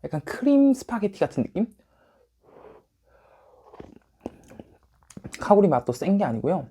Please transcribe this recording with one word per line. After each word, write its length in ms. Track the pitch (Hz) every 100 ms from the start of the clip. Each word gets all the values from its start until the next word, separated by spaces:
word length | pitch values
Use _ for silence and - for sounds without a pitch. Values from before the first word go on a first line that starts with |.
약간 160 | 156 156
크림 500 | - - 262 285 277
스파게티 480 | 262 - 233 202 -
같은 220 | 147 -
느낌? 240 | - - 226 - _ _ _ _ _ _ _ - - - _ _ _ _ _ _ _ _ _ - - - _ _ - - - - - _ _ _ _ - - -
카구리 300 | - 202 196
맛도 240 | 131 123
센 240 | 120 180 202
게 80 |
아니고요. 440 | 165 117 123 185 131